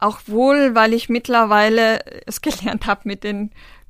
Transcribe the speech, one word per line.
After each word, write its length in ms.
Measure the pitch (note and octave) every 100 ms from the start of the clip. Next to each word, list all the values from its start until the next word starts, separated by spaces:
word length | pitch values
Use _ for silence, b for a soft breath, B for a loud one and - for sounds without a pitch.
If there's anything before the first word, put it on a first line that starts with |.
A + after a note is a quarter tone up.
auch 200 | G#3 G#3 -
wohl, 500 | G#3+ C4 C#4+ C4+ A3+
weil 180 | A3+
ich 140 | A#3 -
mittlerweile 920 | A#3+ A#3+ A#3+ A3 G#3 G#3+ A3+ A3 A3 - -
es 160 | - -
gelernt 460 | D#4 - G3+ A3 -
hab, 180 | -
mit 200 | G#3+ G3
den, 260 | G#3 G3+ G#3 b b b